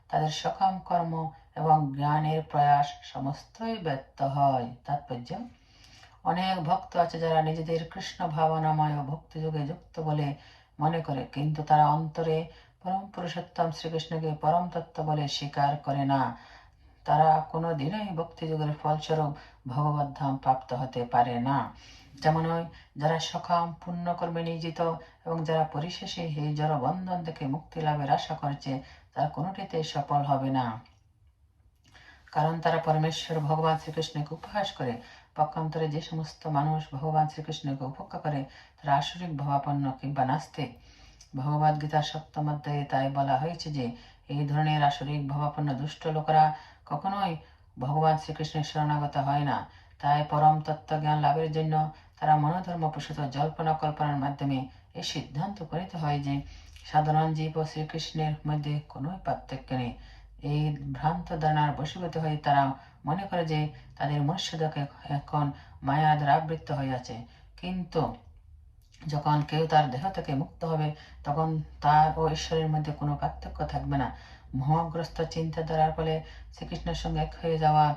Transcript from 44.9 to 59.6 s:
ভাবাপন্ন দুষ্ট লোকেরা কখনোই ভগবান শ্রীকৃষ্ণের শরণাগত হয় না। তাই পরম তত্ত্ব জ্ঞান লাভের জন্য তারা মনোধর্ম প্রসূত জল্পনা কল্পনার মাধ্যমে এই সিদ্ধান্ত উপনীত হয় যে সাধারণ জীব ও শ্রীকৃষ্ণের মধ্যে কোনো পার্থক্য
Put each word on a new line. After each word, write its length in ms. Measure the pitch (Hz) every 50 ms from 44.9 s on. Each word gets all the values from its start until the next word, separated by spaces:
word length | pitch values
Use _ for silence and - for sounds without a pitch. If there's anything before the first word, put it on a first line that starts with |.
| - - 135 143 147 147 139 135
ভাবাপন্ন 460 | 143 143 147 147 - 156 151 143 131
দুষ্ট 320 | 127 147 151 - - -
লোকেরা 480 | 160 156 156 151 156 156 156 156 156 156 - - - - - -
কখনোই 500 | - 143 - - 190 - - 196 175 165 156 - - - - - - _ 131
ভগবান 400 | 131 139 151 156 160 160 156 151
শ্রীকৃষ্ণের 460 | - - 151 - 156 - - 156 147
শরণাগত 520 | - - 156 151 147 151 147 143 143 -
হয় 280 | 143 139 143 143 147 143
না। 240 | 139 113 - - - - - - - - -
তাই 240 | - 143 147 151 151 -
পরম 300 | 151 151 156 156 156 156
তত্ত্ব 400 | 151 160 151 - - - 160 151
জ্ঞান 180 | 151 151 151 151
লাভের 340 | 147 143 143 160 160 156
জন্য 380 | 151 160 160 156 156 156 156 156 - - - - _ -
তারা 160 | 156 151 151
মনোধর্ম 540 | 151 147 156 175 185 180 180 175 170 160 151
প্রসূত 300 | - 151 - - 147 147
জল্পনা 520 | 147 131 - 170 160 160 - - 160 156
কল্পনার 440 | 156 - 156 151 151 - 196 147 143
মাধ্যমে 520 | 139 135 143 139 - 143 139 135 131 123 - - - - - -
এই 80 | 127
সিদ্ধান্ত 600 | - - - 151 120 - 120 147 185 202 202 -
উপনীত 340 | 160 - 156 170 185 185 -
হয় 240 | 165 156 147 147 143
যে 200 | 139 139 139 143 - - - - - - - - -
সাধারণ 480 | - - 156 151 156 151 156 160 160 156
জীব 220 | 156 156 156 156
ও 80 | 160 156
শ্রীকৃষ্ণের 680 | 156 - 156 156 - - 160 - - - 156 156 151 151 - -
মধ্যে 340 | 151 151 151 143 147 147 147 - -
কোনো 300 | - - 135 165 185 185 -
পার্থক্য 500 | 139 131 - - - 131 127